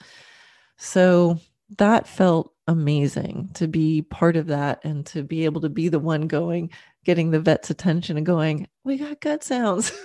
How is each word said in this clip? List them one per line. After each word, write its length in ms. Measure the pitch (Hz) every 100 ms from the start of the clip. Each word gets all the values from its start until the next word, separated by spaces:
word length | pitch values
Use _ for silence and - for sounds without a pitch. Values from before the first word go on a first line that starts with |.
| - - - - _ _ _ _
So 640 | - 185 180 175 175 165 - _ _ 208
that 280 | 208 226 -
felt 440 | - 185 165 - _ -
amazing 840 | 165 147 147 139 - - - 190
to 120 | - 160
be 340 | 160 156 156
part 340 | 151 - 170 165
of 100 | 165
that 320 | 143 143 -
and 200 | 156 147 143
to 160 | 160
be 200 | 139 160
able 160 | 160 156
to 60 | 156
be 200 | 143 170
the 100 | 156
one 300 | 160 156 156
going, 420 | 151 170 170 170 - _ _
getting 260 | - 170 165
the 100 | 160
vet's 300 | 165 - -
attention 460 | 156 185 165 170 151
and 100 | 160
going, 420 | 170 156 151 190 _
"We 140 | 262 269
got 220 | 294 294
gut 220 | 302 302
sounds," 500 | - 254 220 185 220 -